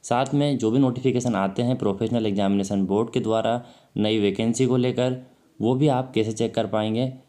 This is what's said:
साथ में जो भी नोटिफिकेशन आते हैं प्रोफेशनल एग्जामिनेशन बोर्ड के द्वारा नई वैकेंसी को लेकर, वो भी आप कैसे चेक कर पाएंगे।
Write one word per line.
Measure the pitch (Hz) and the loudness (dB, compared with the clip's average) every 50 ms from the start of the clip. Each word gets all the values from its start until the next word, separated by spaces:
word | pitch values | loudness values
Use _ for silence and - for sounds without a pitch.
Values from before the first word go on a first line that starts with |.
| - | -2
साथ | - 123 123 139 131 147 | 0 0 0 0 2 2
में | 143 143 147 139 117 | 0 2 2 0 0
जो | 113 110 | 0 2
भी | 113 139 | 4 4
नोटिफिकेशन | 139 127 120 131 - 131 123 123 120 127 110 | 2 2 0 0 -2 0 0 2 0 0 0
आते | 98 98 95 95 - | 0 0 0 0 -2
हैं | 120 120 - 101 | 0 0 0 0
प्रोफेशनल | - 104 98 101 117 110 120 117 110 | 0 -2 0 0 -2 -2 0 0 0
एग्जामिनेशन | 110 98 101 101 98 101 101 98 98 104 98 98 | 0 0 0 0 2 2 0 0 0 -2 -2 0
बोर्ड | 90 98 104 117 113 | 0 0 0 0 0
के | - 127 | -2 -4
द्वारा | - 110 110 113 113 113 117 123 120 - - - _ _ _ | -2 0 0 0 0 0 -2 -2 -6 -12 -20 -20 _ _ _
नई | 104 104 107 110 110 | -2 0 2 2 2
वैकेंसी | 101 101 98 104 113 117 113 - 131 | 2 0 0 0 0 -2 0 0 2
को | 120 127 | 2 2
लेकर, | 123 123 127 120 123 127 127 127 127 - - _ _ _ _ _ - | 2 2 0 0 0 -2 -2 -2 -6 -10 -20 _ _ _ _ _ -2
वो | 104 113 131 | 0 0 2
भी | 131 151 151 | 2 2 2
आप | 131 123 131 131 - | 2 0 -2 -2 -2
कैसे | 113 110 110 110 | -2 -2 0 -2
चेक | - 117 113 - | -2 -4 -2 0
कर | 117 107 98 | -2 -2 -2
पाएंगे। | 107 107 107 110 110 117 131 127 131 - _ | -2 -2 -2 -2 -2 -2 -2 -4 -6 -12 _